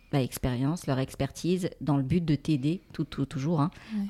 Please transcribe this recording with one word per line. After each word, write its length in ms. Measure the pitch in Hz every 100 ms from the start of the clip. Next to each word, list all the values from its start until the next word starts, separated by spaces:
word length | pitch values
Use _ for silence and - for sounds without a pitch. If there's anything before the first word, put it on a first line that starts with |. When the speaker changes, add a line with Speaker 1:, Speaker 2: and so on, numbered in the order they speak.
| -
Speaker 1:
bah, 120 | 143
expérience, 640 | 120 - 135 123 139 175 -
leur 120 | 131
expertise 680 | 135 - 139 - 160 185 185 -
dans 160 | - 143
le 40 |
but 220 | 131 180
de 100 | 165
t'aider, 460 | 143 - 151 143 180 -
tout, 100 | -
tout, 220 | 156 - 139
toujours, 340 | 131 143 165
hein, 100 | 147 - -
Speaker 2:
Ouais. 120 | 214 202